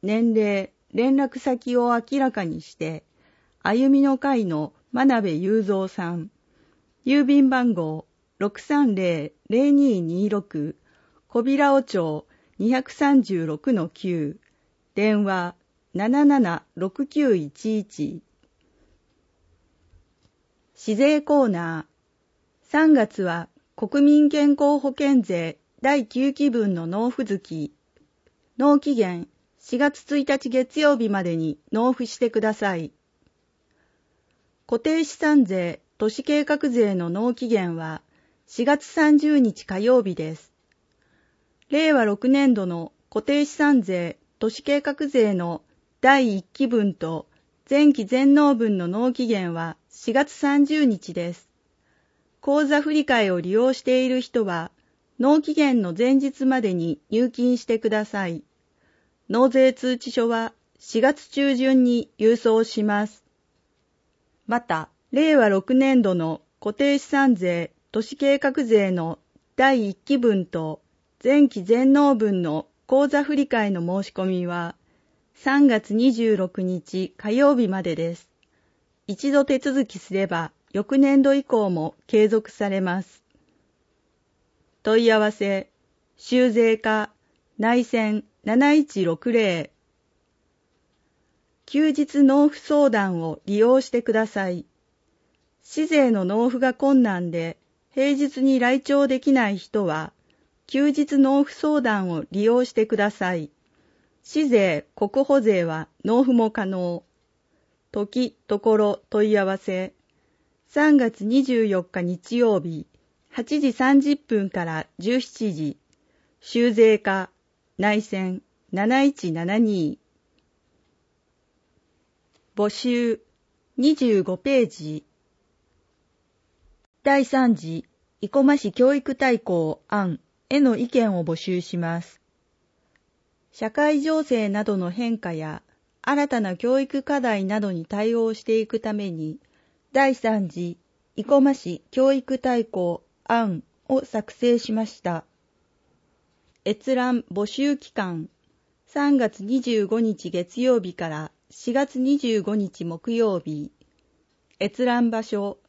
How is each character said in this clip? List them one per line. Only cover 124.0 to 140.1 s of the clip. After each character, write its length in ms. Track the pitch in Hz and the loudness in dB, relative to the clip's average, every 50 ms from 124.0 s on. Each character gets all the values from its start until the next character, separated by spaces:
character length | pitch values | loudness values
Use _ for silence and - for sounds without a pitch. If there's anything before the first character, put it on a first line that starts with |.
| 262 240 214 190 170 | 2 2 2 2 0
五 140 | 185 185 | -2 -6
ペ 260 | 180 - 277 277 254 233 | -6 -2 0 2 2 0
ー 40 | |
ジ。 380 | - - - 151 151 151 151 - _ _ _ _ _ _ _ _ _ _ _ _ _ _ _ _ _ _ _ _ _ _ _ _ _ _ _ _ _ _ _ _ _ _ _ _ _ _ _ - | 0 -4 -10 -14 -12 -12 -12 -14 _ _ _ _ _ _ _ _ _ _ _ _ _ _ _ _ _ _ _ _ _ _ _ _ _ _ _ _ _ _ _ _ _ _ _ _ _ _ _ 0
第 200 | 285 277 277 262 | 2 2 2 2
三 320 | - 277 262 262 240 214 | 0 0 0 2 2 2
次、 300 | - 165 160 165 160 - _ _ _ _ _ _ - | 0 -2 -10 -10 -10 -12 _ _ _ _ _ _ -12
生 80 | - 196 | -8 -4
駒 280 | - 277 269 285 285 | 0 2 4 4 2
市 140 | 277 - 202 - | 2 0 -4 0
教 220 | - 247 262 285 | 2 2 4 2
育 200 | 277 - - 262 | 0 -2 -6 -4
大 240 | - 277 262 240 226 | -2 0 0 0 0
綱 380 | - - 180 170 160 156 - - _ | -2 -2 -2 -2 -2 -2 -4 -8 _
案 320 | - 208 208 190 180 160 - _ _ _ _ _ - | -6 -4 -4 -2 -4 -6 -8 _ _ _ _ _ -2
へ 100 | 262 294 | 0 2
の 160 | 277 254 220 | 2 2 2
意 140 | - 240 240 | 0 -2 -2
見 260 | - 254 226 214 190 | 0 0 0 0 0
を 60 | 175 160 | -2 -4
募 120 | 165 165 | -4 -6
集 260 | 160 - 190 180 180 | -6 -6 -6 -6 -6
し 160 | 170 - - | -6 -6 -6
ま 240 | 175 170 165 170 170 | -6 -6 -4 -6 -8
す。 180 | 175 - _ _ _ _ _ _ _ _ _ _ _ _ _ _ _ _ _ _ _ _ _ _ _ _ _ _ _ _ | -10 -12 _ _ _ _ _ _ _ _ _ _ _ _ _ _ _ _ _ _ _ _ _ _ _ _ _ _ _ _
社 200 | _ - 226 220 | _ -10 -10 -6
会 300 | 220 285 294 302 302 285 | -2 0 0 2 0 0
情 220 | 285 320 320 311 294 | 0 0 -2 -2 -2
勢 260 | - 254 226 214 202 | -2 -2 -2 -2 -2
な 140 | 196 208 214 | -2 -4 -2
ど 140 | 214 202 | -2 -4
の 140 | 190 180 175 | -4 -4 -6
変 260 | 175 226 240 233 226 | -6 -6 -4 -4 -6
化 160 | 214 - 175 165 | -6 -6 -8 -10
や、 280 | 156 156 156 156 - _ _ _ _ _ _ _ _ | -8 -10 -10 -12 -14 _ _ _ _ _ _ _ _
新 260 | - - 285 285 285 | -4 -2 -2 -2 -2
た 120 | 285 262 233 | -2 -2 -2
な 160 | 208 190 180 | -4 -4 -6
教 240 | - - 240 254 269 | -4 -2 0 0 0
育 240 | 269 262 - 277 269 | 0 -2 -6 -8 -4
課 180 | - 294 277 | -4 -4 -2
題 240 | 247 240 214 196 190 | -2 -2 -2 -2 -4
な 140 | 190 208 214 | -4 -4 -4
ど 120 | 208 196 | -4 -4
に 140 | 185 165 165 | -6 -8 -8
対 300 | - 208 202 214 226 233 | -8 -6 -4 -4 -2 -2
応 180 | 233 226 226 220 | -2 -2 -2 -4
し 100 | 214 - | -6 -4
て 160 | - 220 220 | -2 -2 -2
い 80 | 220 | -2
く 120 | 214 - 220 | -2 -6 -8
た 140 | - 220 214 | -6 -6 -6
め 180 | 208 202 190 | -6 -6 -8
に、 280 | 165 160 156 156 156 - _ _ _ _ _ _ _ _ _ _ | -8 -8 -10 -10 -12 -14 _ _ _ _ _ _ _ _ _ _
第 240 | - 269 277 269 | 0 0 2 2